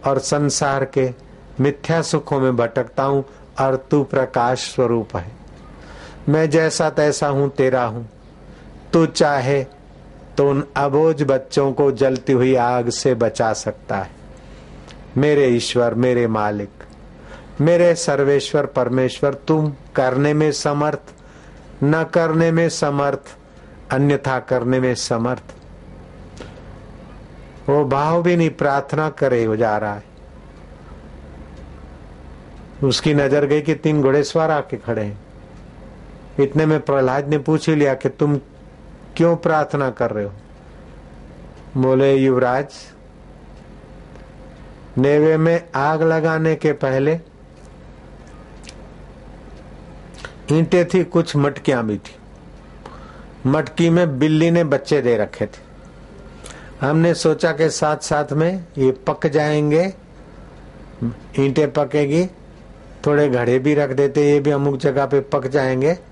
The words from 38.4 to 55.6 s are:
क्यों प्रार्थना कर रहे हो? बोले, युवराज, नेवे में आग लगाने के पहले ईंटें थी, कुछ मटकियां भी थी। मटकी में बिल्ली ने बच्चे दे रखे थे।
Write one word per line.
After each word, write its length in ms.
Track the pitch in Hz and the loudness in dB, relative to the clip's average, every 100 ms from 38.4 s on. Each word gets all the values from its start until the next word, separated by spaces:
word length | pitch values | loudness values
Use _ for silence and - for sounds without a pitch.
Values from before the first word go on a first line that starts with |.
| - - - - - - - - | -4 -20 -20 -20 -20 -20 -18 0
क्यों 180 | 170 170 | 2 2
प्रार्थना 540 | 170 156 143 151 135 | 0 0 0 -2 -4
कर 220 | 113 120 | -2 -4
रहे 140 | 107 101 | -2 -6
हो? 60 | 98 - - - - - - - - - - - - - 135 | -10 -20 -20 -20 -20 -20 -20 -20 -20 -20 -20 -20 -20 -10 -2
बोले, 380 | 131 131 139 139 | 2 4 4 4
युवराज, 520 | 135 127 123 127 143 - - - - - - - - - - - - - - - - - - - - - - - | 4 2 2 0 -4 -12 -20 -20 -20 -20 -20 -20 -20 -20 -20 -20 -20 -20 -20 -20 -20 -20 -20 -20 -20 -20 -10 0
नेवे 400 | 135 147 156 160 | 2 4 4 4
में 300 | 160 170 170 135 | 2 2 -2 -4
आग 280 | 139 156 | -2 0
लगाने 520 | 160 160 160 160 160 156 | 0 2 0 0 0 0
के 160 | 156 | 0
पहले 480 | 143 139 131 139 165 - - - - - - - - - - - - - - - - - - - - - - - - - - - - - - - - - | 0 -2 0 0 -2 -6 -20 -20 -20 -20 -20 -20 -20 -20 -20 -20 -20 -20 -20 -20 -20 -20 -20 -20 -20 -20 -20 -20 -20 -20 -20 -20 -20 -20 -18 -18 -18 0
ईंटें 360 | 151 165 180 170 | 2 4 4 4
थी, 160 | 185 | 2
कुछ 320 | 170 170 165 147 | 2 0 0 0
मटकियां 520 | 143 143 - 127 113 | 0 0 -2 0 0
भी 100 | 101 | -4
थी। 180 | - - - - - - - - - - - - - - 131 | -8 -20 -20 -20 -20 -20 -20 -20 -20 -20 -20 -20 -20 -6 0
मटकी 420 | 147 156 - 170 | 0 -2 0 2
में 300 | 165 175 131 | 4 2 2
बिल्ली 320 | 151 156 170 | 2 4 4
ने 120 | 170 | 2
बच्चे 380 | 160 135 - 151 | 2 0 0 0
दे 160 | 123 113 | 2 0
रखे 280 | 104 - 107 | 0 -4 -8
थे। 260 | - | -8